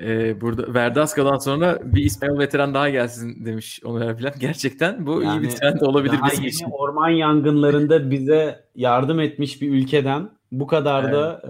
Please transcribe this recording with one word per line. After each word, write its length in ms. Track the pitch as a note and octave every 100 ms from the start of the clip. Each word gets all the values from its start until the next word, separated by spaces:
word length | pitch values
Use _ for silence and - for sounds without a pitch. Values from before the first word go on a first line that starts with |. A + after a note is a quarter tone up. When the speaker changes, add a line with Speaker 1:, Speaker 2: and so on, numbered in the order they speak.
Speaker 1:
Ee, 400 | A2 A2+ A2+ G2+
burada 320 | A#2 A2+ -
Verdasco'dan 640 | A#2+ A#2+ B2+ D3+ C#3+ C#3 C#3
sonra 420 | C#3 C#3+ F3 -
bir 200 | B2 C#3+
İspanyol 360 | C#3+ - C#3 C#3+
veteran 340 | C#3 C#3+ C#3+
daha 160 | C3+ C#3+
gelsin 560 | C3+ A#2+ A#2 A#2 - A2+
demiş 360 | A2 - -
Onur 180 | A#2 A#2
Erbilen. 320 | A#2 A2+ C3 C#3+
Gerçekten 680 | C3+ E3 C3+ - E3+ A#3 D3
bu 180 | D#3+
iyi 180 | - D#3
bir 60 | C#3+
Speaker 2:
Yani 20 |
Speaker 1:
trend 320 | A#2+ C#3+ C#3+
olabilir 320 | C#3 C#3 C3+
Speaker 2:
daha 140 | - C#3
Speaker 1:
bizim 120 | C#3+
Speaker 2:
yeni 80 | C3
Speaker 1:
için. 140 | C#3 C#3+
Speaker 2:
orman 380 | C#3 C#3+ D3+ D#3+
yangınlarında 1040 | E3 D3+ D3+ D3 D3 D3 D3 D3 D#3 C3+
bize 540 | C3+ C3+ D#3 D3+ - _ -
yardım 440 | B2 B2 C3+ D#3+
etmiş 420 | D3+ D3+ C#3 -
bir 80 | C#3+
ülkeden 580 | C3+ C3 D3 C3+ C#3 G3+ _ -
bu 160 | B2+ C#3
kadar 360 | D#3+ C#3+ C#3
Speaker 1:
Evet. 100 | C3+
Speaker 2:
da, 280 | C#3+ D#3 E3